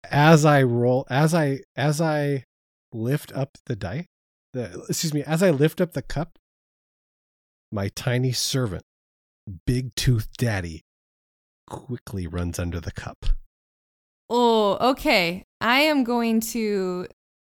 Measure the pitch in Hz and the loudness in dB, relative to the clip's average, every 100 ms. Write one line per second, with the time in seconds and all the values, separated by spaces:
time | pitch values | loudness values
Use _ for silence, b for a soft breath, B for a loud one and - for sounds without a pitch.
0 | - 139 151 165 151 143 131 120 120 127 | -2 4 8 8 8 6 4 4 2 2
1 | 139 127 156 165 143 135 - - 143 147 | 0 0 2 2 0 -2 -8 -4 -2 0
2 | 165 151 143 139 - _ _ _ _ 117 | 0 0 -2 -4 -6 _ _ _ _ -6
3 | 113 147 - 135 135 - - 110 92 123 | -2 -2 -4 -8 -8 -10 -10 -8 -6 -8
4 | 180 _ _ _ _ 127 107 - - - | -10 _ _ _ _ -10 -8 -12 -8 -4
5 | 165 147 143 160 190 139 156 - 170 143 | -2 -4 -2 2 2 4 0 0 -4 -4
6 | - - 160 _ _ _ _ _ _ _ | -6 -6 -6 _ _ _ _ _ _ _
7 | _ _ _ _ _ _ _ 104 98 - | _ _ _ _ _ _ _ -6 -6 -4
8 | - 123 131 120 - 135 120 85 _ _ | -4 -2 -2 -2 -4 -2 -4 -6 _ _
9 | _ _ _ _ - 90 - 123 127 - | _ _ _ _ -18 -6 -2 -2 -4 -2
10 | - 117 - - 120 101 87 78 _ _ | 0 0 -2 -4 -2 -2 -6 -14 _ _
11 | _ _ _ _ _ _ _ - - 120 | _ _ _ _ _ _ _ -18 -12 -12
12 | - 98 87 87 87 85 87 85 - - | -10 -8 -6 -4 -4 -4 -6 -6 -10 -12
13 | - - - - - _ _ _ _ _ | -14 -4 0 0 -2 _ _ _ _ _
14 | _ _ _ 240 240 226 208 190 240 269 | _ _ _ 2 4 4 2 2 2 2
15 | 302 226 170 185 - _ 214 254 311 294 | 2 2 2 -4 -12 _ 0 2 4 2
16 | 233 240 233 226 220 240 214 202 185 180 | 0 0 2 0 0 -4 -2 -2 -2 -6
17 | - _ _ _ | -10 _ _ _